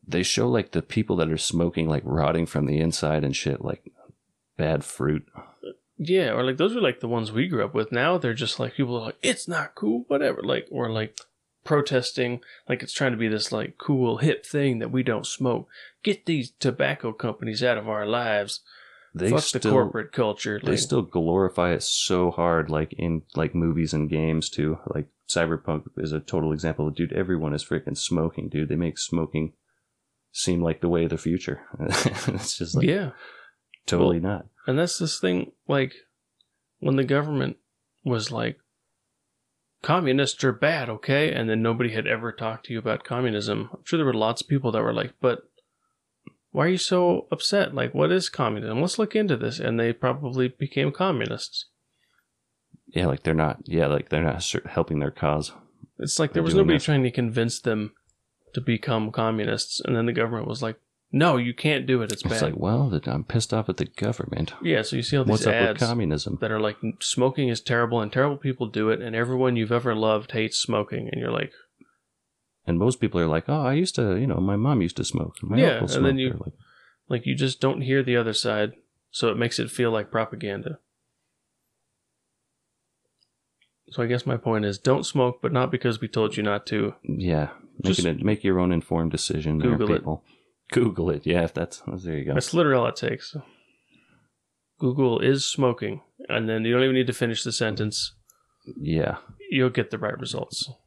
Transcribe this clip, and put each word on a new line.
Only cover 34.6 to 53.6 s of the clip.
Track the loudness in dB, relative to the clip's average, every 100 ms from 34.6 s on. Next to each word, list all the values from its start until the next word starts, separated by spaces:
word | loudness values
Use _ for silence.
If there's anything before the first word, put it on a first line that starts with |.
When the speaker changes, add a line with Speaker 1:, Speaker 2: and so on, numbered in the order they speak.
| -2
Speaker 2:
and | 0
that's | 0 -2
this | -4 -2
thing, | 0 0 -4 _ -2
like, | 0 0 -6 _ _ _ _ _ _ _ _
when | 0 2
the |
government | 2 2 0 -2 -2 -4 _ _ _ _
was | -2 -2 -2
like, | -4 -4 -6 _ _ _ _ _ _ _ _ _ _ _ _
"Communists | 0 2 4 2 2 0
are | 0
bad, | 2 0 0 -4
okay?" | -8 0 2 2
And | 0 0
then | 0
nobody | 2 0 0
had | -2 -2
ever | -2 -2
talked | -6 -8 -8 -8
to |
you | -6
about | -2 -4
communism. | -4 -2 0 0 -2 -4 -4
I'm | -12
sure | -4 0
there | 2
were |
lots | 2 0 0
of | 0
people | 0 0
that | 0
were | 0
like, | -2 -4 0
"But | 0 0 -6 _ _ _ _ _ _ _ -20 _ _
why | 0 2
are |
you | 2
so | 2 4 4 2 0
upset? | -4 0 0 0
Like, | 0 -2
what | 2 4
is | 4 0
communism? | -2 -2 -2 -4 0
Let's | 0 0
look | 0 2
into | 2 2
this." | 0 -2
And | -2 2
they | 0
probably | 2 0 -2 -4 0 0
became | 0 -4 0 -2
communists. | 0 0 0 -2 -6 -8 -10 -12 _ _ _ _ _ _ _ _ _ _ -20 _
Speaker 1:
Yeah, | 0 0
like, | 0
they're | 0
not, | 2 2 0